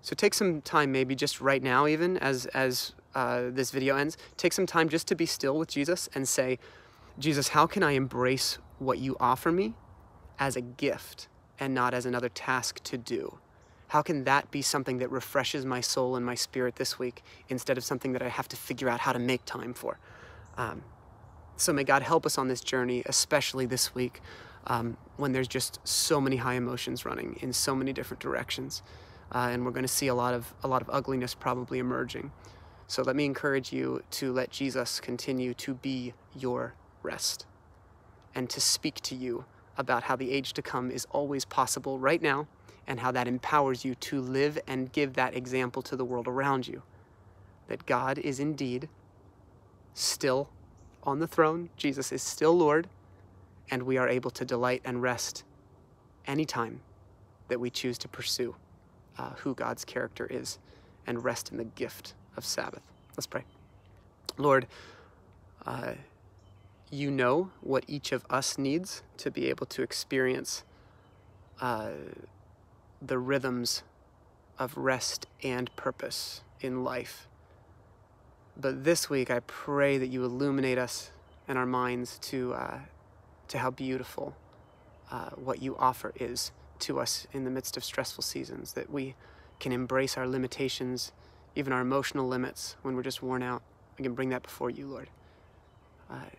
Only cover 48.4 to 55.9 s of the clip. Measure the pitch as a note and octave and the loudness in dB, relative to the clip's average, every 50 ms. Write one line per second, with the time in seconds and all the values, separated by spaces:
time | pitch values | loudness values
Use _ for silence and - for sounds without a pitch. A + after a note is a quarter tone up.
48.4 | C#3+ D3+ D#3 C#3 C#3+ B2+ A#2+ B2+ C#3+ D#3 - - - - - - - - - - | -2 -2 -2 -2 -2 -2 -2 -4 -6 -8 -14 -20 -20 -20 -20 -20 -20 -20 -20 -20
49.4 | - - - - - - - - - - - - - - - - - C#3 B2+ C3+ | -20 -20 -20 -20 -20 -20 -20 -20 -20 -18 -8 -4 -2 -2 -2 0 2 2 2 2
50.4 | C#3+ - - - - - - - - - - - - - C#3 D3 D#3+ E3 - - | 0 -4 -8 -20 -20 -20 -20 -20 -20 -20 -20 -8 -4 -2 0 0 -2 0 4 6
51.4 | D#3+ D#3 D#3+ E3+ F3 E3+ - - - D3 C3+ C#3 C3 - - C3 - - - - | 6 6 6 2 -4 -8 -10 -2 -2 -2 0 0 -4 -4 -4 -4 -4 -6 -2 4
52.4 | D3 D#3 E3+ F3+ E3 D3 D3 D#3+ E3+ F#3 - - - - - - - - - - | 6 6 8 8 8 8 6 6 2 0 -10 -20 -20 -20 -20 -20 -20 -20 -20 -20
53.4 | - - - - - - C3+ B2+ B2 C3 C3 B2+ B2+ B2 B2 B2+ A#2+ A#2+ A#2+ - | -20 -20 -20 -20 -8 -4 -4 -2 0 2 2 4 4 4 4 2 0 -2 -4 -4
54.4 | C3+ B2 C3 A#2+ B2 B2 B2+ B2+ - C3 B2 B2 B2 B2+ B2 A#2 - - - - | -4 -2 0 2 2 2 2 0 -2 -4 -2 0 0 0 0 0 -4 -6 -6 -10
55.4 | - - - - - - - - - - | -16 -18 -20 -20 -20 -20 -20 -20 -20 -20